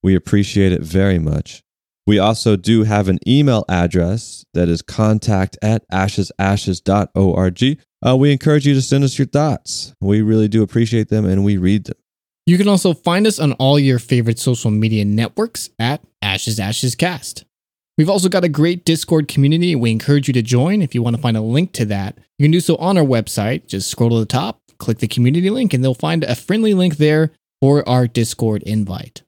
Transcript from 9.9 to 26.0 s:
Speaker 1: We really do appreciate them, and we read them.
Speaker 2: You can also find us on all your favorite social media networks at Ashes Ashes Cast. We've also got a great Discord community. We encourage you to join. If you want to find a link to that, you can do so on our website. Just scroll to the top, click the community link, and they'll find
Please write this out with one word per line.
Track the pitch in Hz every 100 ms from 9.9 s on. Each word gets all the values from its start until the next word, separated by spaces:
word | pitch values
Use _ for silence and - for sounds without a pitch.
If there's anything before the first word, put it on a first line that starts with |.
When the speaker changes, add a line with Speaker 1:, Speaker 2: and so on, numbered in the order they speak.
| _
Speaker 1:
We | 98 107
really | 107 110 107
do | 110
appreciate | 104 117 113 113 107
them, | 107 98
and | 95
we | 101 98
read | 90 104
them. | - - _ _ _ _ -
Speaker 2:
You | 180
can | 202
also | 190 185
find | 156 - 180 214
us | 208
on | 151
all | 123 131 143
your | 135 123
favorite | - 123 117 113
social | - 120 117
media | 107 110 110
networks | 104 107 117 - 226 - - -
at | 117 147 _ _
Ashes | 104 95 - 107
Ashes | 98 110 127 -
Cast. | 175 175 - - _ _ _ _ _ -
We've | 156
also | 196 180
got | 190 175
a |
great | 147 165 175
Discord | - 165 - 160 147
community. | - 139 160 175 147
We | 117
encourage | 110 - 143 139
you |
to | 127
join. | 113 123 156 208
If | 156 123
you |
want | 117 117
to |
find | 120 110
a |
link | 110 131 185
to | - 107
that, | 98 98 - _ -
you | 147
can |
do | 175
so | 160 170
on | 170 190
our |
website. | 143 120 104 - 107 131 _
Just | 95 -
scroll | - 117
to | 117
the | 107
top, | - - - _ _
click | - 113
the | 113
community | - 120 160 185
link, | 247 233
and | 127
they'll | 131
find | 123